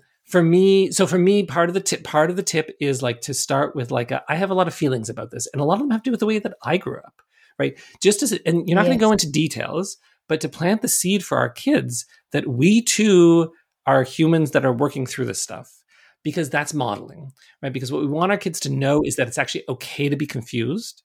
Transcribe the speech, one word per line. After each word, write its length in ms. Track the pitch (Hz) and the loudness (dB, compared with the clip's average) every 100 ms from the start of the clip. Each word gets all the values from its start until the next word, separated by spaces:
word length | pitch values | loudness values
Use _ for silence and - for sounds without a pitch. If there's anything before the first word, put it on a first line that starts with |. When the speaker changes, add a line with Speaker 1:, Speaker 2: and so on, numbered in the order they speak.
| _ _ - | _ _ 0
Speaker 1:
for 160 | 185 | 4
me, 500 | 165 180 190 196 190 | 6 6 6 6 4
so 140 | 180 190 | 2 2
for 100 | 180 | 4
me, 240 | 180 202 | 4 4
part 260 | 185 147 170 | 2 0 0
of 40 | |
the 80 | 190 | 0
tip, 220 | 190 - | -2 -6
part 260 | - 151 160 | 0 2 2
of 60 | 180 | 0
the 80 | |
tip 280 | 185 165 - - | -2 -2 -4 -4
is, 220 | 143 127 | -2 0
like, 180 | 127 120 | -2 -4
to 120 | - | -6
start 420 | 131 - 139 143 - | -6 -2 0 0 -4
with, 160 | 120 | -4
like, 200 | 127 120 | -4 -2
a, 120 | 131 - | -4 -4
I 60 | 156 | -2
have 140 | 190 | 0
a 60 | 185 | 2
lot 120 | 180 | 0
of 60 | |
feelings 360 | - 147 127 110 | 0 0 0 -4
about 220 | 113 113 | -10 -10
this, 160 | 120 - | -10 -8
and 100 | 139 | -2
a 40 | 147 | 0
lot 100 | 202 | 0
of 40 | |
them 100 | 285 | 0
have 120 | 220 | -2
to 40 | 269 | -2
do 40 | |
with 80 | 226 | -2
the 40 | 214 | 0
way 140 | 214 | -2
that 140 | 208 - | -4 -8
I 140 | 123 180 | -6 -6
grew 200 | - - | -8 -12
up, 220 | - _ _ _ _ - | -16 _ _ _ _ -6
right? 180 | 139 - - - | -6 -6 -18 -2
Just 220 | 185 202 | 0 2
as, 80 | 262 208 170 | 0 -2 -2
and 220 | 170 175 | -2 2
you're 80 | 180 | 2
not 80 | |
gonna 120 | 214 254 | 2 4
Speaker 2:
Yes. 60 | |
Speaker 1:
go 100 | 220 | 4
into 180 | 214 151 | 2 0
details, 640 | 151 156 - - 165 196 - _ _ - | 0 0 -2 -6 -6 -6 -10 _ _ -6
but 140 | 156 | -4
to 80 | 151 | -4
plant 320 | - 170 226 | -2 0 0
the 60 | 254 | 0
seed 360 | - 180 202 | -2 0 0
for 140 | - 131 | 0 -2
our 120 | 120 | -2
kids 560 | - - 294 127 120 - _ _ | -2 0 0 0 -8 -12 _ _
that 160 | 147 - | -4 -2
we 340 | 120 170 226 | 2 4 4
too 720 | 240 - 214 180 170 170 165 _ _ _ - | 2 2 4 6 8 6 2 _ _ _ 0
are 160 | 135 | 2
humans 480 | 123 - 160 165 151 | 2 2 2 4 2
that 140 | 151 131 | 2 2
are 80 | |
working 320 | 120 143 143 127 | 0 -2 -2 -8
through 200 | - 120 | -6 -6
this 140 | 104 | -6
stuff, 440 | - 107 123 _ _ _ _ _ | -8 -12 -18 _ _ _ _ _
because 260 | 156 151 143 | -6 -4 -2
that's 240 | 147 147 | -2 -4
modeling, 580 | 151 120 101 - 160 135 - _ _ | -4 -4 -4 -8 -16 -18 -20 _ _
right? 100 | 139 | -8
Because 200 | 131 123 | -6 -6
what 100 | 147 | -4
we 60 | 147 | -2
want 240 | 156 185 | -2 0
our 60 | 202 | -2
kids 200 | 196 165 | -4 -6
to 100 | 143 | -4
know 320 | 135 139 147 143 | -2 2 2 0
is 120 | 127 | -2
that 100 | 123 | -4
it's 100 | 143 | -4
actually 260 | 135 - - | -6 -6 -8
okay 400 | 127 - - 143 | -10 -8 -4 -2
to 60 | 143 | -2
be 100 | 147 | -4
confused. 800 | 131 117 120 117 196 - - | -8 -6 -4 -2 -4 -8 -16